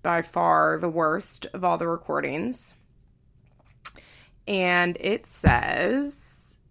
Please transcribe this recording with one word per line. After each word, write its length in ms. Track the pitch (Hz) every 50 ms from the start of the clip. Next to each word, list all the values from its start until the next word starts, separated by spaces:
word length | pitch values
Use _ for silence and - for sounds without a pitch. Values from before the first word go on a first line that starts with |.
| -
by 180 | 180 170 165
far 560 | 160 - - 180 175 170 160 156 156 156 160 160
the 80 | 175
worst 600 | 170 160 170 160 156 160 190 - - - - -
of 180 | - - 190 180
all 120 | 175 170
the 80 | 165 170
recordings. 880 | 170 170 170 - - 147 147 143 139 135 156 190 240 254 - - - - _ _ _ _ _ _ _ _ _ _ _ _ _ _ _ _ _ _ _ _ _ _ - - - - - - - - _ _ _ _
And 480 | - 202 190 180 180 180 175 175 175 170 -
it 260 | - 190 214 233 -
says 1300 | - - - - 190 - 120 - - - - 175 208 240 277 285 285 - - - - - - - - - _ _ _